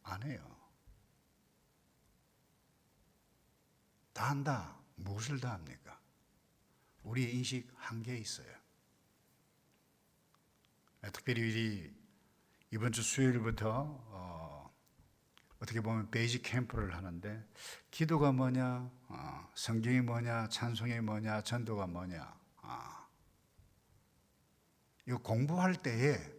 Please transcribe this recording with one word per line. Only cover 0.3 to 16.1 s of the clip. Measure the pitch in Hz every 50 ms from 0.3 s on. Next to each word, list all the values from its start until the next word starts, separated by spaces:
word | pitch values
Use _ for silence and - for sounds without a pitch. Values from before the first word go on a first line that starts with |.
| 131 - - - - - - - _ _ _ - - - - _ _ _ _ _ _ _ _ _ _ _ _ _ _ _ _ _ _ _ _ _ _ _ _ _ _ _ _ _ _ _ _ _ _ _ _ _ _ _ _ _ _ _ _ _ _ _ _ _ _ _ _ _ _ _ _ _ _ _ _ _ _
다 | - 110 131
한다. | 143 139 139 151 139 113 87 80 - - - _ _
무엇을 | - 90 95 98 104 113 131 147 131
다 | 123 127 113
합니까? | 90 80 71 65 - _ - - - _ _ _ _ _ _ _ _ _ _ _ _ _ _ _ _ _ _ _ _ -
우리의 | 104 113 127 127 117 120
인식 | 127 127 123 131 127 117 - -
한계에 | - - - 117 113 110 120 127
있어요. | 117 107 - - - - - - - _ _ _ _ _ _ _ _ _ _ _ _ _ _ _ _ _ _ _ _ _ _ _ _ _ _ _ _ _ _ _ _ _ _ _ _ _ _ _ _ _ _ _ _ _ _ _ _ - 104 -
특별히 | - - - 120 117 117 113
이, | 110 113 113 110 104 98 82 69 - - - - - _ _ _ _ _ _ _ _ _ _ _
이번 | - 107 110 123
주 | 110 120 110
수요일부터, | - - - 135 127 123 120 110 113 107 104 107 107 110 127 147 151 151 131 117
어, | 113 107 95 90 90 85 82 82 80 78 71 - - - _ _ _ _ _ - _ _ _ _ _ _ - _ _ - -
어떻게 | 117 104 110 117
보면 | 107 110 113 110 107 104